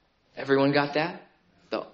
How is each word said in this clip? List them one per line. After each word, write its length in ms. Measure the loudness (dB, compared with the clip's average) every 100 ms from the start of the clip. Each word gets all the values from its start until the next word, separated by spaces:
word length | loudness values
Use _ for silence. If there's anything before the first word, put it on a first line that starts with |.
| _ _ _ -12
Everyone 360 | 0 2 4
got 200 | 2 0
that? 280 | -2 -4 -6 -18 _ _ _ -8
The, 160 | -8 -6